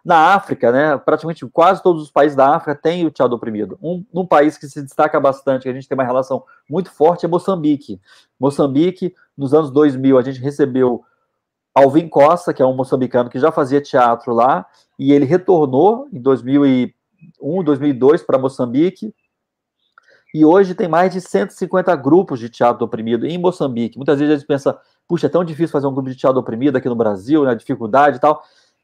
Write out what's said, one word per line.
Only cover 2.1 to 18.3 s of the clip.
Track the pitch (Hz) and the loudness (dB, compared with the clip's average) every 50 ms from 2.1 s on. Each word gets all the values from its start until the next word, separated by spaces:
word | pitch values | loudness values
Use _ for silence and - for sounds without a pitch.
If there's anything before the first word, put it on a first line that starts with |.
países | - 151 143 151 143 | 0 2 2 2 2
da | 131 131 135 127 | 2 2 2 2
África | 131 - 156 143 | 0 -2 -6 -8
têm | - - - 170 180 170 | -4 -4 -4 -4 -2 -4
o | 151 | -4
teatro | 147 - 135 120 120 | -2 -2 -2 -2 -2
oprimido. | 113 - 120 107 104 107 95 - - - | -4 -8 -8 -8 -8 -8 -8 -10 -12 -10
Um, | 156 180 180 190 _ - | -10 -10 -10 -10 _ -8
num | 175 185 | -6 -2
país | 170 185 147 147 156 151 - | 0 2 2 2 2 0 -4
que | - 143 | -12 -16
se | - 151 143 | -14 -14 -14
destaca | 135 - - 151 151 - 151 | -10 -4 -2 -2 0 0 0
bastante, | 139 139 131 135 - 139 131 127 - | 0 0 -2 -2 -4 -4 -4 -4 -4
que | 131 | -8
a | 123 | -10
gente | 135 131 - | -10 -10 -8
tem | 139 | -6
uma | 131 127 | -4 -4
relação | 120 123 131 131 - 135 123 - _ _ _ _ - | -2 -2 -2 -4 -4 -6 -8 -10 _ _ _ _ -10
muito | 139 180 175 - | -8 -8 -8 -6
forte, | - - 147 165 175 170 - | -2 0 2 2 2 0 -2
é | 165 | -4
Moçambique. | 170 170 - - 117 170 147 151 147 139 - - 101 92 _ _ _ _ _ _ _ - | -4 -4 -2 -2 -4 -2 0 -2 -2 -2 -4 -12 -18 -18 _ _ _ _ _ _ _ -4
Moçambique, | 127 143 139 - 156 139 131 139 165 185 180 - 190 175 - _ _ _ _ | -4 -2 0 0 -2 0 0 0 0 0 -2 -4 -8 -8 -10 _ _ _ _
nos | - 139 131 143 | -10 -4 0 0
anos | 156 160 135 | 0 0 2
dois | 127 147 151 147 131 | 0 2 2 2 2
mil, | 131 135 135 135 127 | 0 0 2 2 2
a | 117 | 2
gente | 135 135 127 | 0 -6 -8
recebeu | 123 143 143 - 147 127 123 131 127 123 120 - - _ _ _ _ _ _ _ _ _ _ _ _ _ - | -8 -6 -2 -2 -2 0 0 0 0 0 0 -2 -8 _ _ _ _ _ _ _ _ _ _ _ _ _ 2
Alvin | 135 139 135 131 160 170 | 4 4 4 4 2 0
Costa, | 160 - 156 139 151 175 175 - 170 147 | 0 2 4 4 4 4 2 -2 -4 -2
que | - | 0
é | 135 | 0
um | 131 131 | 0 0
moçambicano | 127 131 - 151 131 127 120 - 123 123 123 | -2 -4 -2 -2 -2 -2 0 0 -2 -2 -2
que | - 131 | -4 -2
já | 131 131 | -2 0
fazia | - - 147 123 139 143 | 0 0 -2 0 0 -2
teatro | 143 - - 135 123 117 117 117 - 123 117 | -2 0 0 2 2 2 2 0 -2 -4 0
lá, | 117 117 131 147 - - _ _ _ _ _ _ - | 2 2 2 2 0 -4 _ _ _ _ _ _ -6
e | 135 139 | 0 2
ele | 143 143 143 | 4 4 4
retornou | 127 170 185 185 - 185 160 151 131 127 135 165 208 233 247 277 294 208 | 2 0 0 2 2 2 2 2 2 2 2 4 4 2 0 -4 -12 -12
em | 131 | -6
dois | 120 135 135 117 117 | 0 0 0 0 0
mil | 127 139 202 285 | 0 0 2 2
e | 139 262 254 247 - _ _ _ _ _ _ _ - _ - | 2 2 0 -2 -4 _ _ _ _ _ _ _ -20 _ -14
um, | - 143 165 190 175 | -10 -8 -6 -4 -2
dois | 147 147 127 | -2 -2 -2
mil | 143 147 | 0 -4
e | 135 | -2
dois | 117 127 139 160 170 - | 2 2 2 2 2 0
pra | - | -2